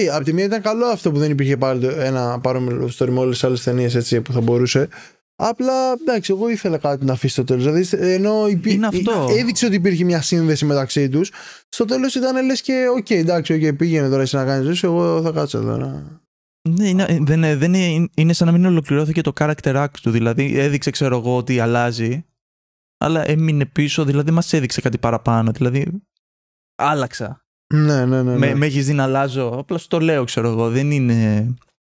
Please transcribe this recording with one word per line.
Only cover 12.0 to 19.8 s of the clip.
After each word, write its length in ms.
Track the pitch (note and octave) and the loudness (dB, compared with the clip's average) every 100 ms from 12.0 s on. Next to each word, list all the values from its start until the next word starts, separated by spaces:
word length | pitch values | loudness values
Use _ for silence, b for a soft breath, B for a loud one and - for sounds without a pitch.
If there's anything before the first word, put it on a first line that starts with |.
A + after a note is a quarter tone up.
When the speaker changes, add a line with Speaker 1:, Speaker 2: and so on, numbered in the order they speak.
| C4 | -2
Speaker 1:
ήταν, 320 | B3+ B3+ C4 C4 | -2 -2 0 0
λες, 140 | C4 | -2
και, 260 | - C4 B3+ B3 | -2 -2 0 -2
"Οκ, 140 | G3+ | 0
εντάξει, 420 | G3 E3 F3 D#3+ D#3+ D#3 | 0 2 0 0 0 0
οκ, 60 | |
πήγαινε 340 | C#3+ E3+ D#3+ C3+ | 0 0 2 2
τώρα 140 | C3+ | 0
εσύ 140 | C3 C#3 | 0 0
να 80 | |
κάνεις 200 | C3 C3+ | 0 0
ζωή 100 | C3+ | -2
σου, 120 | F3 F3+ | 0 0
εγώ 360 | E3+ E3+ E3 | 0 0 0
θα 80 | E3 | -2
κάτσω 280 | D#3+ D3 A#2 | -2 -4 -4
εδώ 180 | A2+ A2+ | -4 -4
να". 440 | C3 C#3 D3 D#3 _ _ _ _ E3 | -6 -10 -14 -20 _ _ _ _ -2
Speaker 2:
Ναι, 200 | E3+ G3+ | 0 2
είναι, 140 | F#3 F#3+ | 2 2
ε, 100 | E3+ | 2
δεν, 240 | C#3+ D#3+ | 2 2
ε, 120 | D#3+ D3 | 2 2
δεν 180 | E3 | 2
είναι, 340 | F#3 F3+ D#3 E3+ | 2 2 2 0
είναι 180 | - D#3+ | 2 2
σαν 140 | E3+ E3+ | 4 4
να 60 | |
μην 140 | E3+ F#3 | 4 4
ολοκληρώθηκε 540 | E3+ C#3+ C#3+ D#3 D#3+ | 2 2 0 0 0
το 120 | D3+ - | -2 0
character 360 | D3+ D3+ - | 0 0 0
arc 120 | C3+ | 0